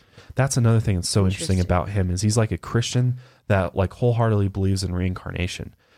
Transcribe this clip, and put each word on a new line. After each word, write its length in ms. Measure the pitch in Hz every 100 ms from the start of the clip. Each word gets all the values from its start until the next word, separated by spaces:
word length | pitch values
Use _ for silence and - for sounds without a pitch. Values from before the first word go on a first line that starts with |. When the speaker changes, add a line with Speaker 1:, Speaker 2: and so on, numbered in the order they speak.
| _ - -
Speaker 1:
That's 220 | - 131 -
another 240 | 117 113
thing 160 | 113 92
that's 120 | -
so 160 | - 95
interesting 320 | 95 - 92
Speaker 2:
Interesting. 80 | 90 90
Speaker 1:
about 120 | 80
him, 200 | 101 90
is 120 | 90
he's, 140 | 107 107
like, 140 | 107
a 60 | 87
Christian 600 | - 117 123 123 123 123 - _ -
that, 280 | 98 90 -
like, 160 | 95
wholeheartedly 540 | - 123 117 113 107 98
believes 340 | 98 95 95
in 120 | 95
reincarnation. 800 | 90 92 92 - 90 90 - - - _